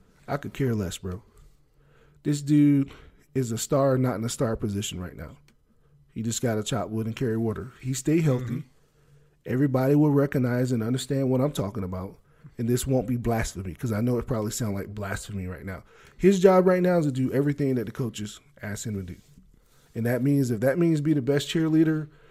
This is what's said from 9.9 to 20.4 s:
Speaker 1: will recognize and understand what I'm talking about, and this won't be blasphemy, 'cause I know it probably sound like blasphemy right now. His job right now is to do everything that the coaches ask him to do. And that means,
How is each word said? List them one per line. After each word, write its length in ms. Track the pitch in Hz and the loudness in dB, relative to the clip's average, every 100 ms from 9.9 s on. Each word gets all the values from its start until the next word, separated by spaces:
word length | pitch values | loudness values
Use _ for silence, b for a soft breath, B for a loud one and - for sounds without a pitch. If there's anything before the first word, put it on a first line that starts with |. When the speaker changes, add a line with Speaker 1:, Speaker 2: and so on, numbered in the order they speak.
| 147 | 6
Speaker 1:
will 160 | 151 | 6
recognize 600 | 139 139 139 123 123 127 | 4 2 2 0 2 0
and 120 | 123 | 0
understand 460 | 110 127 - 139 135 | 0 -2 -2 0 2
what 100 | 131 | 2
I'm 100 | 143 | 0
talking 320 | 147 101 101 | -2 -6 -4
about, 340 | 92 90 95 - _ b b - | -6 -6 -10 -14 _ b b -6
and 100 | 117 | 0
this 180 | 123 135 | 0 2
won't 220 | 131 117 | 0 0
be 80 | 120 | -2
blasphemy, 560 | 113 113 110 90 95 78 | 0 0 -2 -6 -10 -6
'cause 160 | 123 | -4
I 100 | 104 | -2
know 160 | 120 123 | 0 0
it 100 | 113 | -2
probably 240 | 117 107 | -4 -4
sound 240 | - 113 98 | -4 -4 -4
like 180 | 95 | -8
blasphemy 540 | 104 98 98 - 101 90 | -8 -8 -8 -8 -8 -8
right 180 | 80 95 | -10 -10
now. 180 | 90 - b b b | -12 -16 b b b
His 220 | 180 196 | 4 8
job 260 | 190 185 180 | 6 8 6
right 140 | 180 | 4
now 160 | 180 175 | 4 2
is 80 | 147 | 2
to 60 | |
do 200 | 127 131 | 0 0
everything 440 | 120 143 143 139 127 | 0 0 0 0 0
that 100 | 110 | -4
the 60 | |
coaches 480 | - 120 107 104 - _ - | -6 -6 -6 -10 -12 _ -14
ask 240 | 107 101 117 | -10 -8 -8
him 100 | 101 | -8
to 80 | |
do. 120 | 92 87 - - - _ _ _ _ 120 | -8 -14 -20 -20 -20 _ _ _ _ -4
And 100 | 117 | -2
that 160 | 123 | 0
means, 300 | 135 143 | 2 2